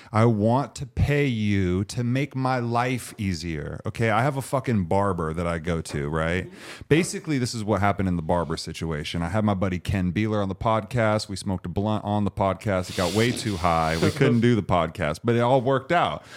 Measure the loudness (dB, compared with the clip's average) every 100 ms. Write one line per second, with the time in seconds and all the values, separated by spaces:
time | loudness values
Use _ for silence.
0 | -2 4 4 4 4 2 0 -6 -6 0
1 | 2 4 2 2 2 4 4 2 0 -2
2 | 0 0 -2 -2 0 0 0 0 0 -2
3 | -6 -4 -2 -2 -4 -6 -6 -8 -8 0
4 | 2 2 2 -2 -4 -4 0 0 2 2
5 | 2 0 -2 -2 -2 -2 -2 -4 -4 -4
6 | -2 0 0 0 -4 -10 -18 -14 0 0
7 | 0 -6 -4 -2 -2 -4 -2 2 2 0
8 | 0 -2 0 -2 -2 -6 -8 -8 -6 -6
9 | -4 -4 -2 0 0 0 -2 -2 -2 -2
10 | 0 0 0 -2 -4 -2 0 0 0 0
11 | 2 2 -2 -6 -4 -4 -4 -2 0 -2
12 | 0 0 0 0 0 0 0 -2 -2 -2
13 | 0 2 2 0 -2 0 2 4 2 2
14 | 2 4 4 4 4 4 2 2 0 0
15 | -2 -2 0 2 4 2 2 0 2 2
16 | 2 -2 -10